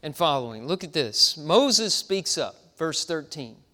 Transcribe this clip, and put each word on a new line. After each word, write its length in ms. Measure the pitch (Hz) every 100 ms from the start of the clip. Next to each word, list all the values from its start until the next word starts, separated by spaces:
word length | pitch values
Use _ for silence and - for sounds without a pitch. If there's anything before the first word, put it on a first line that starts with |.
and 140 | 156 143
following. 520 | 170 139 120 110 123
Look 160 | 185
at 100 | 180
this. 420 | 160 120 107 - -
Moses 580 | 151 190 277 214 220
speaks 440 | - - 196 - -
up, 180 | 117 - _ _
verse 280 | 160 151 -
thirteen. 520 | 165 143 156 120 110 _